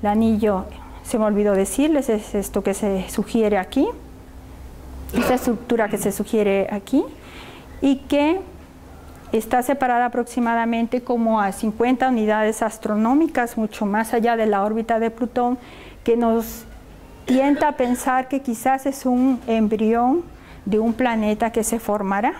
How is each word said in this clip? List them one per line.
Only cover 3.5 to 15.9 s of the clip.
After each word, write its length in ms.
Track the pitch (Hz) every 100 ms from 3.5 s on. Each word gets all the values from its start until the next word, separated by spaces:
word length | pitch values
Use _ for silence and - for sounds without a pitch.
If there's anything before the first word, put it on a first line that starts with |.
| 202
aquí, 300 | 185 - 359 - - - - - - - - - - - -
esta 220 | 226 240
estructura 540 | 254 254 220 - 233 208
que 100 | 208
se 140 | 202
sugiere 560 | 196 202 226 202 196 190
aquí, 340 | 208 - 269 480 - - - - - - -
y 160 | 277 269
que 440 | - 285 294 370 - - - - - - - - -
está 300 | 220 220 254
separada 420 | 247 277 254 240
aproximadamente 960 | 240 247 240 - 233 233 226 233 233 247
como 380 | 247 240 226 220
a 120 | 196
cincuenta 580 | 190 220 208 240 254 262
unidades 500 | 247 214 214 214 214
astronómicas, 960 | 226 226 226 208 226 277 320 330 233 -
mucho 300 | 214 - 208
más 260 | 208 220
allá 240 | 247 226 233
de 80 |
la 180 | 220 202
órbita 360 | 208 220 226 226
de 120 | 226
Plutón, 480 | 226 247 - 240 254 - - -